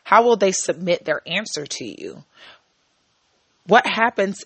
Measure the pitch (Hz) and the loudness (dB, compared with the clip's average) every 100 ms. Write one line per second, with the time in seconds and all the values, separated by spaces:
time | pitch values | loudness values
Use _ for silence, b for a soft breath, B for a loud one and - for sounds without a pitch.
0 | - 208 240 220 196 185 - 147 180 170 | 2 4 6 4 2 0 -4 -4 -2 -2
1 | - 147 - 175 220 156 143 - 120 - | -2 -6 -6 -8 -6 -8 -10 -10 -12 -12
2 | 95 - - B B B B _ _ _ | -14 -14 -20 B B B B _ _ _
3 | _ _ _ _ _ _ - 226 208 190 | _ _ _ _ _ _ 2 4 4 0
4 | 226 226 196 196 | -2 0 -4 -4